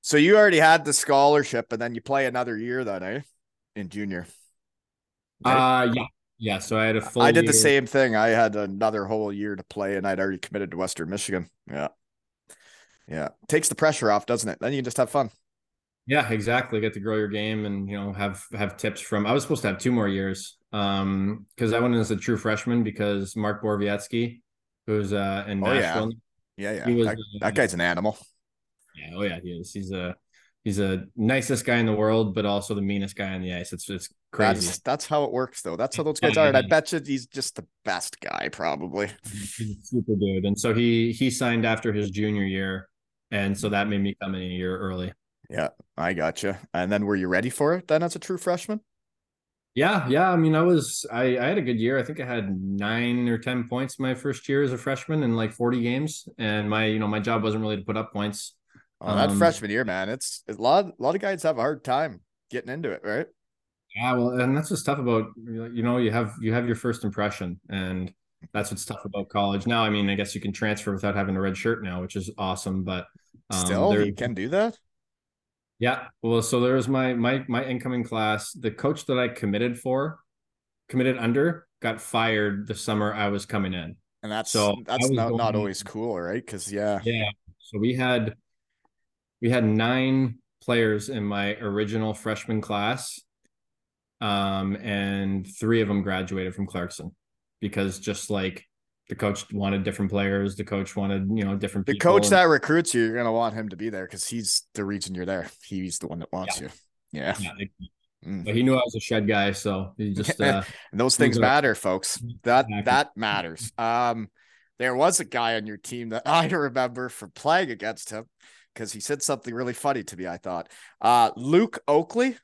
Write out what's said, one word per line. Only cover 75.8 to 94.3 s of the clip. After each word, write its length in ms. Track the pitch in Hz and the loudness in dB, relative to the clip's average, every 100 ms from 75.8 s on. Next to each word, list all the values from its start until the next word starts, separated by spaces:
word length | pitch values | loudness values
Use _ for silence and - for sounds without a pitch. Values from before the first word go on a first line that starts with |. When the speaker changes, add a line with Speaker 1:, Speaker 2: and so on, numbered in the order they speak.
| 120 135 - _ | -2 0 -6 _
Speaker 2:
Well, 200 | 117 117 | 0 2
so 180 | 113 123 | 2 2
there 140 | 123 | 4
was 140 | 131 117 | 2 2
my, 260 | 135 131 | 0 2
my, 300 | 120 120 135 131 | 2 2 0 0
my 160 | 117 | -4
incoming 400 | 131 127 127 123 | -2 -4 -2 -4
class. 480 | 117 110 107 107 - | -2 -2 0 0 -4
The 180 | - 117 | -6 -6
coach 360 | 107 139 151 - | -2 -2 -2 -2
that 120 | 127 | 0
I 100 | 123 | 0
committed 500 | 120 107 101 123 120 | -2 -2 0 0 -2
for, 400 | 131 131 139 - _ _ _ _ _ _ _ | -2 -2 -2 -6 _ _ _ _ _ _ _
committed 300 | 127 127 127 | 0 2 2
under, 480 | 117 123 160 165 _ _ | 2 4 2 0 _ _
got 200 | 120 107 | -4 -4
fired 640 | - 113 113 107 104 101 107 | -2 0 2 2 2 -2 -4
the 60 | |
summer 380 | 104 - 107 104 | -6 -2 0 0
I 160 | 107 104 | 0 -2
was 160 | 101 | -2
coming 300 | - 107 98 | -2 -2 -2
in. 220 | 90 82 87 _ _ | -4 -8 -14 _ _
Speaker 1:
And 100 | 107 | -6
that's, 200 | 107 113 | -6 -2
Speaker 2:
So 240 | 113 104 101 - 120 | 2 2 0 -2 0
I 0 | |
Speaker 1:
that's 80 | 127 | 2
Speaker 2:
was 60 | |
Speaker 1:
not, 220 | 131 117 | 2 2
not 200 | 117 113 | 2 2
Speaker 2:
going 20 | 104 | 2
Speaker 1:
always 260 | 104 92 | -2 -4
cool, 360 | 98 107 117 98 | -8 -6 -4 -4
right? 260 | 87 107 127 | -4 -6 -6
'Cause, 260 | 101 98 | -10 -6
yeah. 300 | 101 104 101 | -2 0 0
Speaker 2:
Yeah. 280 | 110 113 107 107 - - | -2 -2 -4 -6 -20 -20
So 200 | - 107 | -10 -2
we 160 | 113 | 0
had, 400 | 127 127 123 110 - _ _ _ _ _ _ _ _ _ _ | 2 2 2 0 -6 _ _ _ _ _ _ _ _ _ _
we 100 | 117 | 2
had 140 | 123 | 4
nine 720 | 110 107 113 127 131 131 131 117 _ _ | 4 4 2 2 2 2 0 -2 _ _
players 460 | - 120 110 104 107 | 0 2 4 2 -2
in 160 | 127 | -4
my 300 | 101 101 101 104 | -2 -2 -2 -2
original 580 | 110 101 104 110 110 | -2 -2 0 0 -2
freshman 460 | 107 110 104 - 110 | -4 -4 -6 -2 -4
class, 600 | 101 104 104 135 - - _ _ _ _ _ _ _ _ _ _ | -2 -2 -2 -2 -6 -14 _ _ _ _ _ _ _ _ _ _
um, 560 | 107 | -2